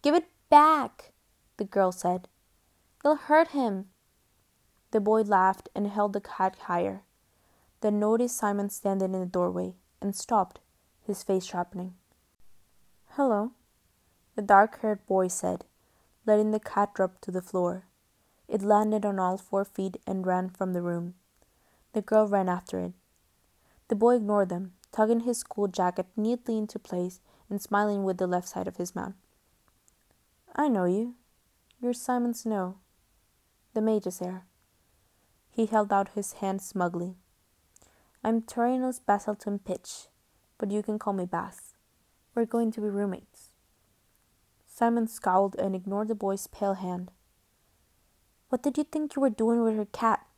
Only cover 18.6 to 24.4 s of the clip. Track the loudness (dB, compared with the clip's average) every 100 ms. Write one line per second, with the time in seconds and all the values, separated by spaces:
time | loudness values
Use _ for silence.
18.6 | 4 4 4 0 0 0 0 -2 -2 -4
19.6 | -4 -4 -6 -6 -6 -4 0 -2 -2 -6
20.6 | -4 -2 -2 -4 -6 -12 _ _ _ _
21.6 | _ _ _ -6 2 2 4 2 0 -2
22.6 | -4 -6 -6 -10 _ _ _ _ _ _
23.6 | _ _ _ 2 4 4 2 2